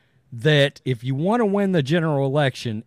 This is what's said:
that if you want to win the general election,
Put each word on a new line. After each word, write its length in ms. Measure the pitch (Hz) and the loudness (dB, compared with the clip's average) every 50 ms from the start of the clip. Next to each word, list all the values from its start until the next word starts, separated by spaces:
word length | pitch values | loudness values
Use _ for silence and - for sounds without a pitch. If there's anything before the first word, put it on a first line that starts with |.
| _ _ _ _ _ _ | _ _ _ _ _ _
that 500 | - 117 110 151 151 147 139 143 - - - | -10 -4 0 2 4 4 4 2 0 -4 -4
if 180 | 131 127 110 | -4 -4 -4
you 140 | 117 131 135 | -4 -4 -4
want 240 | 131 156 185 220 247 | -2 0 0 0 0
to 60 | 233 | 0
win 260 | 202 190 202 202 190 | 0 0 0 0 2
the 100 | 185 170 | 2 0
general 440 | 143 123 160 175 160 160 151 139 139 | 0 2 0 0 0 0 0 0 0
election, 580 | 139 131 151 147 135 - - - 120 107 107 - | 0 0 0 0 0 0 -4 -6 -8 -8 -8 -8